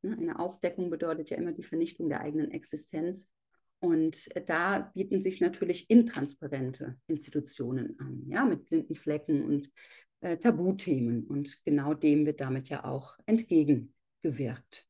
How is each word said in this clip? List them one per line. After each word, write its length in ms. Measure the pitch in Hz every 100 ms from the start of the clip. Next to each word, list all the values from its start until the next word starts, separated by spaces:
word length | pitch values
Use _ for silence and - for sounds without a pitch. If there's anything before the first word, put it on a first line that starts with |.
Ne? 140 | 185 226
Eine 200 | 170 -
Aufdeckung 520 | 180 - 175 175 180
bedeutet 400 | 160 165 160 151
ja 80 | -
immer 140 | 175
die 100 | 160
Vernichtung 480 | - 165 165 - 165
der 100 | 139
eigenen 300 | 151 151 147
Existenz. 760 | 156 - 151 - 160 170 190 - _ _ _ _ _
Und 460 | 175 165 160 160 - - 185
da 460 | 165 175 196 -
bieten 260 | - 196 196
sich 200 | 190 185
natürlich 500 | 180 - 185 170 -
intransparente 1040 | 233 233 - 143 - 147 139 131 127 139 127 _
Institutionen 920 | 156 - 147 147 - 120 131 - -
an, 240 | 135 123 -
ja, 160 | 202
mit 220 | 254 165 -
blinden 280 | 165 156
Flecken 500 | 160 - 151 - 147
und, 280 | 123 143 143 _ - - _ _
äh, 160 | 185 339
Tabuthemen. 880 | 240 156 180 190 - 135 117 117 -
Und 380 | 143 143 -
genau 280 | - 147 139
dem 320 | 151 156 147
wird 160 | 151 147
damit 280 | 135 131 131
ja 160 | 147
auch 340 | 135 135 - - -
entgegengewirkt. 1600 | 226 - 165 147 135 117 _ _ _ 165 123 127 127 _ - _